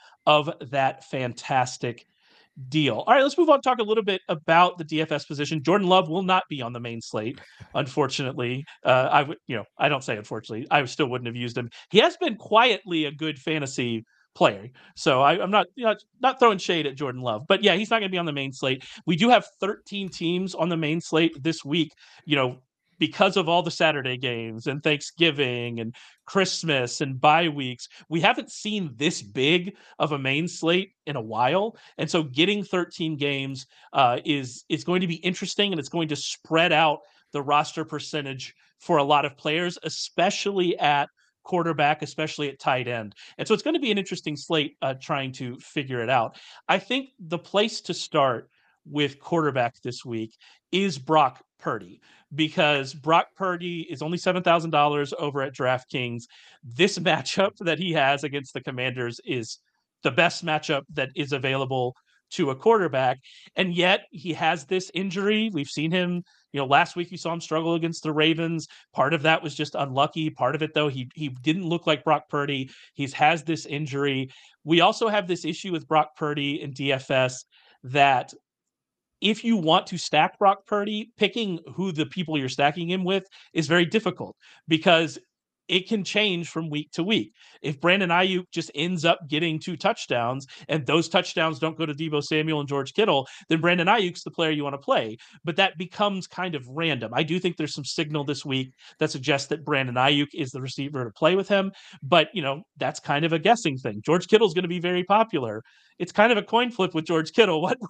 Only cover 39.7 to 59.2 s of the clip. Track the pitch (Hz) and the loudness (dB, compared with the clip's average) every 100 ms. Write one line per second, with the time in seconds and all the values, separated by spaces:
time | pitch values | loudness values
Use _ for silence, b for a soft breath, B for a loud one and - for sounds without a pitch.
39.7 | 175 156 - - - 175 196 202 202 180 | -4 -10 -8 -8 0 2 2 -2 0 0
40.7 | 190 147 147 147 _ _ _ - 180 165 | 2 2 2 0 _ _ _ -4 0 0
41.7 | 151 147 156 147 - 156 - 147 131 - | 2 2 2 -4 -6 -6 -4 -6 -4 -2
42.7 | 131 120 120 104 - B B - 214 285 | -2 -2 -6 -8 -14 B B -2 0 0
43.7 | 320 262 208 190 180 - 147 - 165 147 | -2 0 -2 -2 -6 -6 -8 -2 0 0
44.7 | - 139 131 - 147 135 131 127 120 - | -4 -6 -6 -6 -4 -4 -8 -10 -10 -8
45.7 | - 131 123 113 131 110 B B B - | -8 -4 -4 0 2 0 B B B 0
46.7 | 185 - 254 262 _ 170 170 - 196 226 | 0 0 -6 -6 _ -8 -8 -2 -2 0
47.7 | - - 170 - 156 139 117 - _ _ | -4 -8 -8 -2 2 2 2 -6 _ _
48.7 | _ - 147 143 139 - 170 151 131 120 | _ -8 -2 -2 -2 -2 0 2 2 0
49.7 | - 127 123 135 117 110 - b b _ | -2 -10 -10 -8 -8 -8 -12 b b _
50.7 | 180 196 135 131 156 135 - _ _ - | 0 0 -2 2 4 4 0 _ _ -6
51.7 | 117 90 - b b b 143 156 151 151 | -6 -8 -20 b b b -4 -2 2 2
52.7 | 143 131 139 135 165 190 _ 185 175 175 | 2 -2 -8 2 2 2 _ -6 -4 -6
53.7 | 170 165 139 151 175 - 180 180 170 165 | -8 -8 -8 -6 -2 0 0 2 2 4
54.7 | 156 147 147 143 202 151 139 135 131 127 | 2 2 2 -4 -4 -4 -4 -6 -2 0
55.7 | 127 - 139 123 117 117 b b b 123 | 0 -4 -6 -6 -6 -12 b b b -18
56.7 | 120 196 196 170 160 131 - 190 - 175 | 2 2 2 0 0 -2 0 0 0 -4
57.7 | 156 185 156 135 143 151 139 135 139 - | -2 -2 2 2 2 -2 -6 -8 -10 -10
58.7 | 127 127 123 120 113 | -6 -6 -4 -6 -8